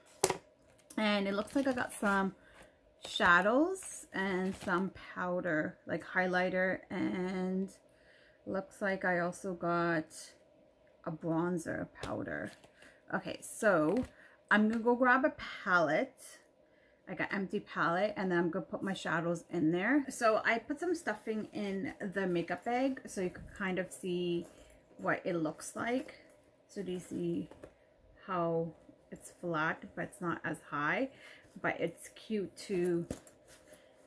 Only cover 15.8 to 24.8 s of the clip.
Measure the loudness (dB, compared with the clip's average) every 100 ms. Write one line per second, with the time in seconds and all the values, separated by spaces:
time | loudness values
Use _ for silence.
15.8 | 6 4 0 -6 -18 -18 _ _ _ _
16.8 | _ _ -12 -6 -4 -2 -2 -4 -4 0
17.8 | 2 4 2 0 0 2 2 0 -4 -4
18.8 | -4 -4 -2 0 0 -2 -2 2 2 4
19.8 | 4 2 2 2 4 4 2 0 -2 -4
20.8 | -2 -2 -2 -6 -4 -4 -4 -4 -4 -2
21.8 | -4 -6 -4 -2 2 0 0 -4 -2 2
22.8 | 0 -2 -8 -4 -4 -4 -14 -6 -2 -2
23.8 | -2 -6 -2 0 0 -2 -4 -16 -20 -20